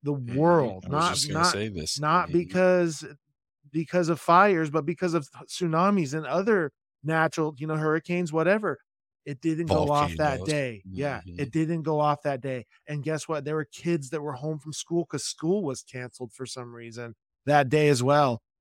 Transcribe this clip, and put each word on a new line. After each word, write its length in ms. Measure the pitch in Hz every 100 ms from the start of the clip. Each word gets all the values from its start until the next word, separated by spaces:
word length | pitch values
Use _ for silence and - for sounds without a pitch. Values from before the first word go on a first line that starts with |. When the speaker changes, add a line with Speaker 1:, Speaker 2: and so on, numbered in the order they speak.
Speaker 1:
the 100 | 139 143 120
Speaker 2:
Mm-hmm. 400 | 127 160 170 127
Speaker 1:
world. 160 | 95 90
Speaker 2:
I 40 |
was 160 | 143 170
Speaker 1:
Not, 20 |
Speaker 2:
just 200 | 143 147
gonna 140 | 151
Speaker 1:
not, 20 | 175
Speaker 2:
say 240 | 120 110
this. 320 | 95 78 -
Speaker 1:
not 280 | 151 175 156
Speaker 2:
Mm-hmm. 260 | 165 175 180
Speaker 1:
because, 500 | 185 180 175 151 156 147 _ _ _ _ 147
because 380 | 156 156 180 165
of 100 | 165
fires, 500 | - 170 208 180 156
but 140 | 156 147
because 280 | 170 185
of 160 | 165 139 - 156
tsunamis 680 | - 175 160 190 202 147 156
and 100 | 147
other 460 | 160 202 208 151 - _ _
natural, 520 | 143 160 160 - 156 139
you 100 | 156
know, 100 | 156
hurricanes, 560 | 156 160 - 175 175
whatever. 460 | 156 160 208 208 139 _ _ _ _ -
It 140 | 139
didn't 300 | 165 160 170
go 220 | 175 147
off 240 | 147 147 160
that 260 | 151 135
Speaker 2:
Volcanoes. 0 |
Speaker 1:
day. 420 | - 151 135 107 95
Yeah, 300 | 92 143 120 92
Speaker 2:
Mm-hmm. 120 | 87
Speaker 1:
it 140 | 139
didn't 320 | 160 160 170
go 160 | 151 151
off 240 | 147 147
that 180 | 151 135
day. 240 | 135 127 107 _ -
And 160 | 147
guess 240 | 143 156 -
what? 180 | 156 139
There 100 | 156
were 100 | 151
kids 380 | - 170 170 135
that 120 | 156
were 120 | 147
home 260 | 123 147 156
from 140 | 151
school 320 | 147 - 170 165
'cause 180 | 143
school 400 | - - 160 202
was 200 | 165 127
canceled 500 | - 131 123 - 123
for 140 | - 127
some 260 | - 120
reason 420 | 120 117 113 120 113 _ _ -
that 240 | 147 135
day 200 | 151 151
as 120 | 135
well. 400 | 127 143 143 117 _ _